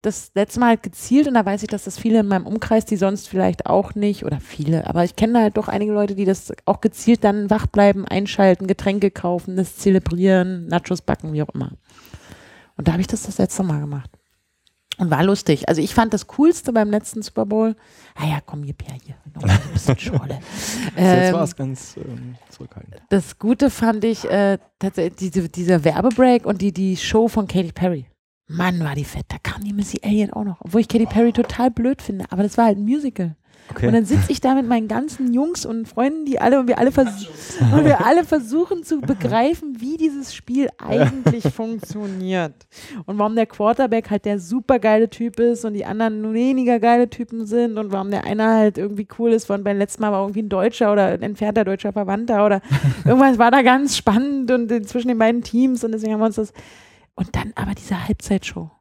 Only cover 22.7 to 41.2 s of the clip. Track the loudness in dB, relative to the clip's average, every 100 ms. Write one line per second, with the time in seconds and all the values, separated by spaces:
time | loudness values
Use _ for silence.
22.7 | -20 -20 -20 _ -2 -2 -6 -2 2 0
23.7 | 2 0 0 -2 -2 -2 0 2 0 _
24.7 | _ -6 -2 -4 -4 -4 -4 -4 -4 2
25.7 | 2 2 2 0 4 4 4 0 -2 -2
26.7 | -2 -4 -2 0 2 2 0 -2 -2 -4
27.7 | -2 -2 -2 -8 _ _ _ _ -2 -2
28.7 | 0 -4 -4 -6 -10 -10 -10 -8 -8 -6
29.7 | -6 -6 -6 0 0 0 -4 -8 -8 -2
30.7 | 0 2 0 2 2 2 2 -2 0 -2
31.7 | 0 -2 -2 -6 -8 -6 -2 -2 2 2
32.7 | 2 0 -2 -2 -4 -6 -8 _ _ -18
33.7 | -2 2 4 4 2 2 0 2 2 2
34.7 | 0 0 -4 -6 -4 -2 0 0 -4 -6
35.7 | -8 -6 -2 -2 -2 -4 0 4 4 4
36.7 | 2 4 4 2 0 -14 -16 -14 0 4
37.7 | 6 6 4 4 4 4 -2 0 -2 -2
38.7 | -4 -4 -4 -2 -4 0 0 0 -2 -8
39.7 | -10 -8 -2 -2 -2 -12 -16 -4 -2 -2
40.7 | -6 -2 2 2 4